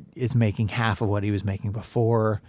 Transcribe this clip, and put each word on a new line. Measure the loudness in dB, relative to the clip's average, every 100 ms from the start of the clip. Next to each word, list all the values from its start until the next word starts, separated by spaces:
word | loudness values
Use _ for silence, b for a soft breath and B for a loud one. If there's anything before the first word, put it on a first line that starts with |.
| -14 -6
is | 0 2
making | 2 2 -2
half | 0 0 0
of | 0
what | 0
he | 0
was | 0
making | -2 -4 -4
before. | -6 -4 0 2 2 2 -2